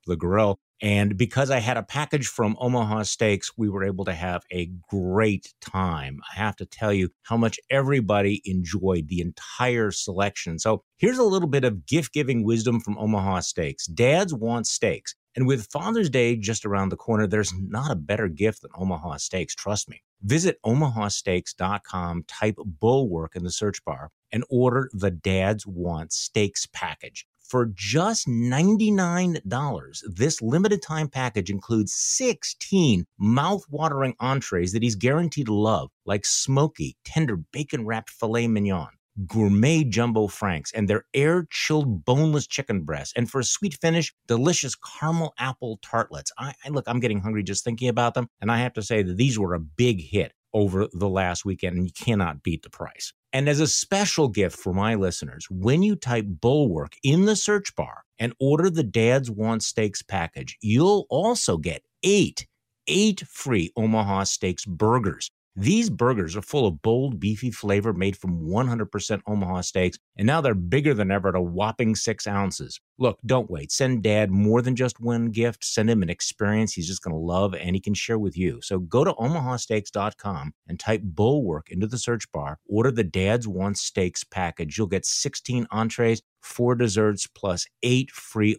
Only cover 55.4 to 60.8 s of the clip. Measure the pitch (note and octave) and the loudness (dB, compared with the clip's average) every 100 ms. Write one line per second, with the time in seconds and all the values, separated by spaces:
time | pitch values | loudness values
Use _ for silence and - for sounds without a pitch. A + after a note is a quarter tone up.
55.4 | - F#2 G#2 D#3 G#3 G3 A#2+ A#2+ G#2 E2 | -10 -2 2 4 4 2 0 -2 -2 0
56.4 | A#2 D3+ C3 D#2+ C#2+ - C#3 D#3+ G3+ G#3+ | 2 4 2 0 -4 -2 2 6 6 4
57.4 | - G#3 G3+ - - - - - A#2 - | 2 0 0 -6 -8 -8 -16 -6 -4 0
58.4 | C3+ D#3 F#3 E3 A#2 A2+ A2+ C3+ A#2+ G#2 | 2 4 4 2 0 4 4 4 2 -2
59.4 | A2 A2+ - - G#2+ - - F#2+ E2 - | 0 0 -2 -2 -2 -2 -6 -4 -4 -8
60.4 | C2 - G#2+ A#2 | -14 -6 2 4